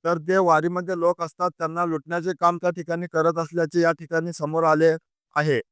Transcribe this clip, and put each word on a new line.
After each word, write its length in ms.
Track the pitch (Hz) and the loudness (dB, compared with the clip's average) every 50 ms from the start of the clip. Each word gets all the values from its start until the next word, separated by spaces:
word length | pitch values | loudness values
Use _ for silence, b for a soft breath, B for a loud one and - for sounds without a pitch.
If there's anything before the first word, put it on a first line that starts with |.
| - | 0
तर 140 | 165 175 165 | -2 -2 -2
ते 180 | 151 165 185 | 0 0 2
वारीमध्ये 600 | 190 185 170 160 156 156 170 180 180 180 175 185 170 | 2 4 4 4 4 2 0 -4 -4 -4 -4 -4 0
लोक 240 | 170 175 175 165 | 0 0 0 0
असतात, 280 | 170 160 - - 180 180 | -6 -10 -4 -4 -4 -4
त्यांना 340 | - _ 165 160 165 170 175 | -2 _ -6 -6 -2 -4 -2
लुटण्याचे 480 | 170 160 151 - 160 170 175 160 185 175 - | -2 -2 -6 -6 -6 -6 -4 -4 -6 -4 2
काम 160 | 175 175 175 | 0 0 0
त्या 140 | 170 - 175 | 2 -4 -4
ठिकाणी 360 | 170 175 156 165 170 170 175 | -4 -4 -6 -6 -6 -6 -6
करत 320 | 170 - 160 160 170 160 165 | -4 -2 0 2 2 0 0
असल्याचे 420 | 165 147 170 170 165 147 - 170 | -6 -4 -2 -2 -2 0 2 2
या 120 | 170 165 | 2 2
ठिकाणी 400 | 165 147 165 - 165 165 165 175 | 0 _ -6 -4 -4 -4 -4 -4
समोर 320 | 165 - 151 147 156 165 165 | -6 -6 -6 -2 0 2 4
आले 320 | 160 156 156 160 165 160 165 _ _ _ _ _ _ _ | 4 4 6 4 4 4 2 _ _ _ _ _ _ _
आहे. 240 | 151 151 156 139 117 - _ | -2 0 2 0 0 -2 _